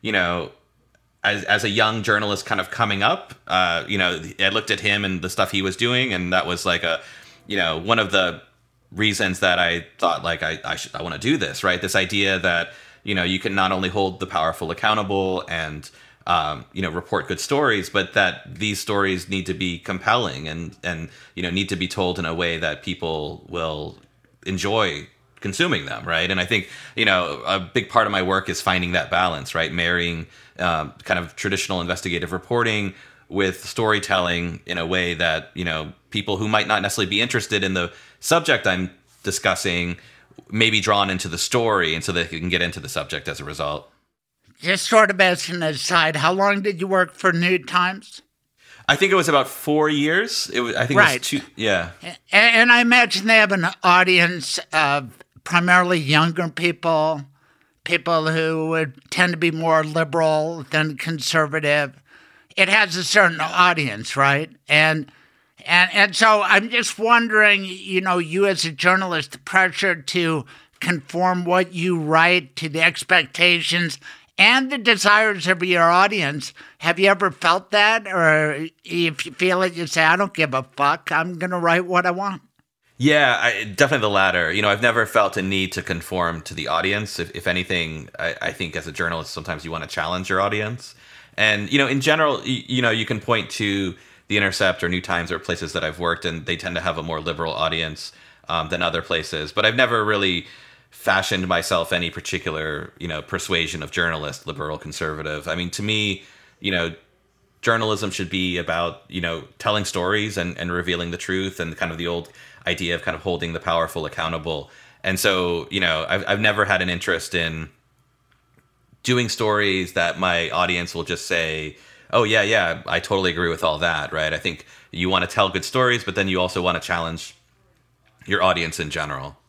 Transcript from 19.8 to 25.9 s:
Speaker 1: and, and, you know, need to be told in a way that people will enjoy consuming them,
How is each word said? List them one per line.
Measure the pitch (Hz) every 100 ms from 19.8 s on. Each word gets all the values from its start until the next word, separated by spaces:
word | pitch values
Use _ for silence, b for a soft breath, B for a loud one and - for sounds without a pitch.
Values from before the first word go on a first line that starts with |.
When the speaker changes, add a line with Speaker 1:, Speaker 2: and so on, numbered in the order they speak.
| - 92 110 117 104 67 78
Speaker 1:
and, | 80 80 -
and, | 90 85 80 B B
you | -
know, | 87
need | 90 95
to | 95
be | 90
told | - 90 87
in | 82
a | 82
way | 87 82
that | 80 73
people | - 87 82 78 76 78 -
will | 87 80 76 78 - _ _ _ _ -
enjoy | 95 98 110 101 73 - _ _ _
consuming | 101 95 175 113
them, | 69